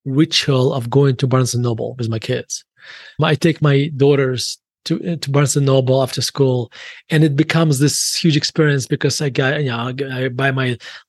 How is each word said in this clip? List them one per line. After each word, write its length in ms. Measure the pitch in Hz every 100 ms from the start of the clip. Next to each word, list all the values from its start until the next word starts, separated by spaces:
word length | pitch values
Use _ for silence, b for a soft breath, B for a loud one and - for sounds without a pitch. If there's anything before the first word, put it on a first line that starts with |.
| 139
ritual 680 | 135 160 - - 135 127
of 160 | 131 117
going 280 | 135 143 123
to 100 | 131
Barnes 260 | 131 123
and 100 | 120
Noble 320 | 120 110 117 123
with 100 | 113
my 100 | 113
kids. 460 | - 127 - - - B B B B B
I 140 | 156
take 260 | 151 170 151
my 280 | 151 139 143 139
daughters 640 | 143 139 131 123 - - _ _ -
to, 260 | 165 185
uh, 40 | 170
to 140 | 139
Barnes 260 | 143 143 147
and 100 | 139
Noble 360 | 135 127 131
after 200 | 127 -
school, 500 | 117 - 135 127 120 B B B _
and 140 | 160
it 120 | 156 139
becomes 420 | 156 165 165 131
this 360 | 143 - - -
huge 200 | 175 147
experience 500 | - - 151 143 -
because 340 | 147 143 -
I 80 | 147
got, 320 | 127 131 151
you 100 | 139
know, 220 | 117 120 127 135
I, 140 | 131
I 40 | 131
buy 220 | 123 139
my 280 | 135 127 117 B B